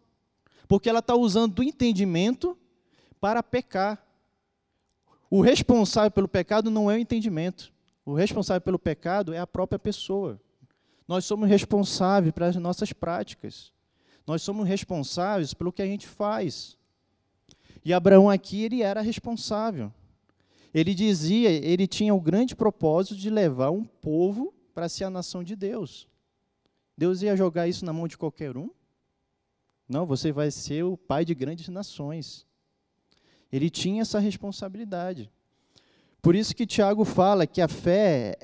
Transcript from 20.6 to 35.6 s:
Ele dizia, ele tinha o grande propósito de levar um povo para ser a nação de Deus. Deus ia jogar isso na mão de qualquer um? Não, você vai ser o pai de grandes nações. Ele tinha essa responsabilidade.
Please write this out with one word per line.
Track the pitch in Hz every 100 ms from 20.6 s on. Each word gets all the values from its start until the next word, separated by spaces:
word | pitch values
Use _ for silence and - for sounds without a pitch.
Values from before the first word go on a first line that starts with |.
| _
Ele | 160 165
dizia, | 185 214 175 156 220 220
ele | 156 160 180 190
tinha | - 214
o | 196
grande | 156 196 254
propósito | - 220 - 160 165 190 196
de | 208
levar | 214 170 127 135
um | 196
povo | 226 _ 151 156 185 208 349 - _
para | - 170
ser | -
a | 190
nação | 185 175 180
de | 175 208
Deus. | 202 233 160 - - _ _ _ _ _ _ _ _
Deus | - 170 185
ia | 208
jogar | 190 185 160 170
isso | - 175
na |
mão | 160 170
de | -
qualquer | 156 - 147 123
um? | 233 - _ _ _ _ _ _ _ _ _ _ -
Não, | 139
você | 175 131 156
vai | 143 151
ser | - - 147
o | 180
pai | 175 - 139
de | 170
grandes | 143 135 165 170
nações. | 180 202 - 143 160 - - _ _ _ _ _ _ _ _ _ _ _
Ele | 135 165
tinha | - 180 214
essa | 226 208
responsabilidade. | 208 190 202 - 196 202 220 180 185 160 104 _ _ _